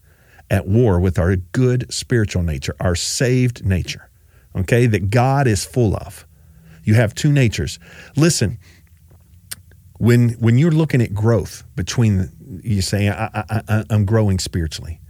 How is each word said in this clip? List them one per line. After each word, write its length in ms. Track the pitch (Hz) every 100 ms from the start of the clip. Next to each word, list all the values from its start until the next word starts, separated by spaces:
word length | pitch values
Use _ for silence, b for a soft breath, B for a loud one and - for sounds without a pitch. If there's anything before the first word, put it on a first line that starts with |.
| b b b b -
at 160 | 98 76
war 340 | 110 123 90
with 180 | 92 87
our 160 | 85 92
good 580 | - - 127 123 123
spiritual 500 | - - 120 101 92
nature, 320 | 85 71 - -
our 160 | 92 87
saved 680 | - - 127 127 123 120 -
nature, 440 | 92 80 - - b b b b 104
okay, 300 | 95 120 123
that 240 | 104 98
God 380 | 123 127 135 131
is 180 | 101 -
full 320 | - 113 -
of. 280 | - - - b b b b b -
You 100 | 110
have 200 | 110 -
two 160 | 151
natures. 480 | 143 120 - 71 - B B B -
Listen, 420 | 165 - 123 120 b b _ _ - - _ - - - - - - -
when, 320 | 110 120 120
when 260 | 113 110 120
you're 120 | 170
looking 320 | 156 160 135
at 120 | 113
growth 500 | 101 110 113 78 - - -
between, 520 | 92 - 113 95 92 - - 90
you 200 | - 101
say, 260 | 90 101 104
"I, 200 | 95 110
I, 280 | 107 - 110 -
I, 140 | 110 104
I'm 140 | 107
growing 340 | 98 113 107 92
spiritually," 600 | - 90 80 - - 80